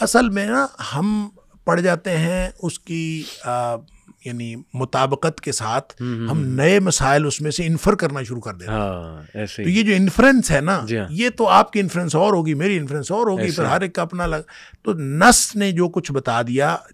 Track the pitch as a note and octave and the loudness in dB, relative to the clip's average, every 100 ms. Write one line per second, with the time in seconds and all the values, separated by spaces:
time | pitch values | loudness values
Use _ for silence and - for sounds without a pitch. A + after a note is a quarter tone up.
0 | A2+ A#3+ A#3+ G3 G3+ B3+ C4+ - - C#3 | 2 4 4 0 -2 -2 -2 -6 -8 -4
1 | G3+ G#3+ G#3 - _ - - E3+ F3+ F3 | -2 -2 -4 -12 _ -8 -2 0 2 0
2 | F#3 D#3+ E3 F3+ F#3 - E3+ - - E3 | 0 0 0 -2 -4 -6 -8 -8 -8 -6
3 | D#3+ D#3+ D3+ - B2 B2 A#2+ A#2 D3 - | -4 -6 -10 -10 -6 -4 -2 -6 -10 -20
4 | _ - B2+ A#2+ A#2 A#2 - C3 C3 C3 | _ -18 -12 -10 -10 -12 -12 -8 -4 0
5 | C3 C#3 C3 - D3 - A2 B2+ - - | 0 0 -2 -4 -6 -6 -4 -4 -4 -8
6 | B2 A#2 A#2 D#3 C3 C3 D#3 G3+ F#3+ - | -6 -4 -4 -2 -2 0 4 4 2 0
7 | C3+ C#3+ D3 - D3+ C#3+ E3 D#3+ F#3+ G#3 | 2 2 2 -2 -4 -2 -2 2 2 2
8 | D#3+ C#3 A#2 A#2+ A2 F2+ F#2+ A2 G2+ F2+ | 0 -4 -8 -8 -10 -12 -6 -2 -2 -4
9 | E2 D#2 D#2 G2+ G#2 - C3+ G3+ A3 F#3+ | -10 -14 -14 -10 -8 -4 0 2 2 4
10 | F#3+ - C4 C4 - C#3+ D#3+ F#3 A2+ A#2 | 2 6 6 6 4 2 2 0 0 -4
11 | F#2+ D#3+ A#3+ A#3+ G#3 F#3+ A3 G#3 F#3+ F3 | -2 -2 -2 2 4 6 4 0 -2 -2
12 | E3+ D#3+ G3+ F#3 D#3+ C#3+ F#3+ F#3 C3+ D3 | 0 2 4 4 2 0 0 0 -2 -6
13 | C#3 G#3 A3+ F#3+ F3+ D#3+ C3+ D#3+ F#3+ F3+ | -4 0 0 0 -2 0 0 0 0 -4
14 | E3 F3 E3+ D#3 - - - - A3 E3+ | -4 -4 -4 -4 -8 -18 -20 -8 -4 -4
15 | C3+ D3+ A3+ - - G#3 G3+ E3+ F3 F3 | -4 4 6 6 2 0 0 2 0 -2
16 | - C#3 - A#2 A#2+ B2+ D3 E3+ - | -2 -4 0 -2 0 0 0 -2 -8